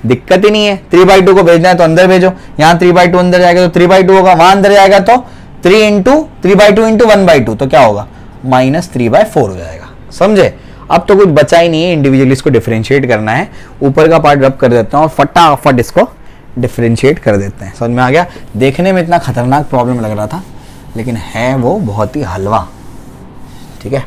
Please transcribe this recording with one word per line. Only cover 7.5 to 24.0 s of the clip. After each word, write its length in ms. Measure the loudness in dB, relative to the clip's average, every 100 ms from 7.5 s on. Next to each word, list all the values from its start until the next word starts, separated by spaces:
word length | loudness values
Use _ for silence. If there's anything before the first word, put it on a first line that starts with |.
| -4
तो 100 | 0
क्या 140 | 2
होगा? 260 | 2 0 -8 -18 -20 -14 -2
minus 440 | 0 0 -2 -6
three 160 | -4 0
by 140 | 0 0
four 240 | -2 -4
हो 60 | -6
जाएगा। 340 | -14 -16 -20 -20 -20 -4
समझे? 340 | 0 2 0 -4 -20 -20 -6
अब 140 | -6 0
तो 80 | 2
कुछ 120 | 2
बचा 280 | 2 2 2
ही 100 | 2
नहीं 140 | 0
है, 100 | -2
individually 400 | -2 0 2 0
इसको 160 | 0 0
differentiate 580 | -2 -2 -6 -2 -2 -2
करना 240 | -4 -2
है। 180 | -6 -6 -14 -20 -6
ऊपर 260 | -2 0 2
का 100 | 2
part 240 | 2 2
rub 120 | 0 0
कर 140 | 0
देता 280 | 0 -2 -2
हूँ 80 | -2
और 60 | -2
फटाफट 640 | -2 2 2 2 0 -2
इसको 300 | -2 -2 -2 -6 -20 -20 -16 -8
differentiate 600 | -8 -4 -2 0 0 -2
कर 180 | -2 -4
देते 280 | -4 -12 -18
हैं। 80 | -8
समझ 140 | -6
में 140 | -2
आ 60 | 0
गया? 160 | 0 -4 -10 -14 -4
देखने 340 | -4 -2 -2
में 100 | -2
इतना 160 | -2 -2
खतरनाक 480 | -2 -4 -2 -2 -2
problem 340 | -4 -2 -4
लग 120 | -6
रहा 160 | -6 -8
था, 140 | -10 -14 -20 -20 -20 -16 -10
लेकिन 180 | -8 -8
है 380 | -10 -6 -4 -2
वो 180 | -2 -2
बहुत 360 | -6 -6 -6 -6
ही 60 |
हलवा, 440 | -8 -8 -4 -4 -6 -18 -20 -20 -20 -20 -20 -20 -20 -20 -20 -16
ठीक 120 | -8
है। 100 | -8